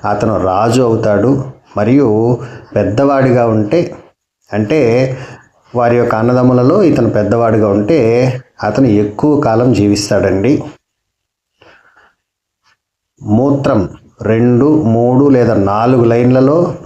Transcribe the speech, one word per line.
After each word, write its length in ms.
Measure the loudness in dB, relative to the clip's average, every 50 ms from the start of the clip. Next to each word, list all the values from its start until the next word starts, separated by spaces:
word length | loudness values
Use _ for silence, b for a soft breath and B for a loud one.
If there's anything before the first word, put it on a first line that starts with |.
| -6 -6
అతను 340 | -4 -2 -2 -2 -2 -2 -2
రాజు 380 | -2 0 0 0 0 0 0 0
అవుతాడు. 640 | 0 0 0 0 0 0 0 0 0 0 -2 -4 -8 -14 -20 _ _ -6
మరియు 600 | -4 -2 0 2 2 2 2 0 0 0 0 -2 -4 B B B B B B -4
పెద్దవాడిగా 720 | -2 -2 -2 0 0 0 0 2 2 2 2 2 2 2
ఉంటే, 480 | 0 0 0 -2 0 -2 -2 -2 -4 -8 -14 -20 _ _ _ _ _ _ _ _ _ -6
అంటే 640 | -4 -2 -2 0 0 0 2 0 0 0 -2 -4 B B B B B B _ _ _ _ _ -4
వారి 220 | -2 0 0 2
యొక్క 180 | 0 0 0 -2
అన్నదమ్ములలో 680 | 0 0 0 0 2 2 2 2 2 2 2 2 2 2
ఇతను 280 | 2 2 0 0 0
పెద్దవాడిగా 580 | 0 -2 -2 0 0 0 0 0 0 0 0 0
ఉంటే 300 | 0 0 0 0 0 2 2 2 2 0 0 -2 -2 -6 -10 _ _ -8 -6
అతను 240 | -4 -2 0 0
ఎక్కువ 540 | 2 2 0 0 -2 -4 -2 0 0 0 0
కాలం 320 | 0 0 0 2 2 2 2
జీవిస్తాడండి. 920 | 2 2 0 0 -2 -2 -2 -2 -2 0 0 0 0 0 0 -2 -2 -4 -8 -16 _ _ _ _ _ _ _ _ _ _ _ _ _ _ _ _ b b b b b b b b b b b b _ _ _ _ _ _ _ _ _ _ _ _ _ _ _ _ _ _ _ _ _ -6
మూత్రం 640 | -2 0 0 2 0 0 0 0 0 0 0 -2 -4 -8 -14 -20 _ _ -6 -4
రెండు, 600 | -2 0 2 2 2 2 2 2 2 2 2 0
మూడు 460 | 0 0 0 0 2 2 2 2 4
లేదా 260 | 2 2 2 2 0
నాలుగు 500 | 0 0 0 0 0 0 2 2 2 2
లైన్లలో 680 | 2 2 2 2 2 2 2 2 2 2 0 0 -2 -4 -4 -2